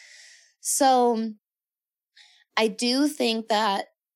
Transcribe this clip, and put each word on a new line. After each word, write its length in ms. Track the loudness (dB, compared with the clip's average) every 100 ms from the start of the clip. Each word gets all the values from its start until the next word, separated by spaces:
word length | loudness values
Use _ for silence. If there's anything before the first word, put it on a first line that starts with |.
| -20 -20 -20 -20 _ _
So 720 | -6 2 4 4 4 0 -4 -10 _ _ _ _ _ _ _ _ -20 _ _ -2
I 120 | -2
do 380 | -2 -2 0 -2
think 400 | -2 -4 -4 -2
that 380 | -2 -2 -4 -8 _ _